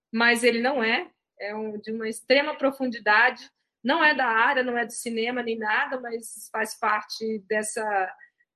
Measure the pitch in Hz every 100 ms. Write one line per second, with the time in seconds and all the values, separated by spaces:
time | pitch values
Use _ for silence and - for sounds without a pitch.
0 | _ 226 233 233 247 233 247 285 220 247
1 | 359 _ _ - 196 220 220 208 220 226
2 | 220 220 - 269 302 294 269 262 254 220
3 | 208 214 254 240 - _ _ _ 240 330
4 | 302 277 247 220 254 269 247 240 233 -
5 | 240 226 233 247 233 226 214 233 277 262
6 | 233 233 226 - - 220 214 - 214 214
7 | - - 220 220 190 214 214 233 214 196
8 | 185 - _ _ _